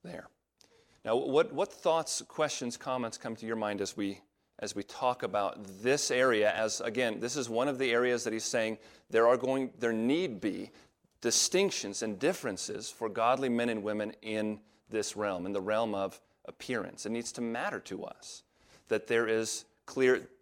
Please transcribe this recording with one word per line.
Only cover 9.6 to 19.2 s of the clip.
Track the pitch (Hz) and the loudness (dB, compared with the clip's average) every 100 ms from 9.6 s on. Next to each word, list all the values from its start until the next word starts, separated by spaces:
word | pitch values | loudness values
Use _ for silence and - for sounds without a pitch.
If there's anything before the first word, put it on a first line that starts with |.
| 131 - | -2 -2
there | 117 | 0
need | 113 113 156 180 104 | 2 2 2 0 -2
be | 104 92 95 - - _ _ _ | -2 -2 -8 -14 -20 _ _ _
distinctions | 117 - - 180 196 - 101 101 | 0 2 2 2 2 0 -6 -6
and | 110 98 | -6 -2
differences | 143 185 131 95 - 104 110 | -2 -2 -4 -6 -6 -8 -10
for | - 113 | -6 -6
godly | 101 113 131 135 | 0 2 4 2
men | 120 120 | 2 2
and | 110 | 0
women | 101 107 104 - | -2 -2 -4 -6
in | 110 107 107 107 _ _ _ | -6 -2 -2 -4 _ _ _
this | 110 104 98 | -4 -4 -2
realm, | 104 92 90 | -2 -2 -2
in | |
the | 101 | -4
realm | 95 107 113 | 0 0 0
of | 101 98 - _ _ - | -2 -4 -6 _ _ -20
appearance. | - - 123 95 - 107 | -16 -6 -4 -6 -8 -6
It | |
needs | 117 120 | -4 -6
to | - | -6
matter | 117 117 175 110 | -4 -4 -4 -6
to | - 95 | -8 -10
us | - - - - _ _ _ - _ | -10 -12 -18 -18 _ _ _ -20 _
that | 107 - | -2 2
there | 117 | 2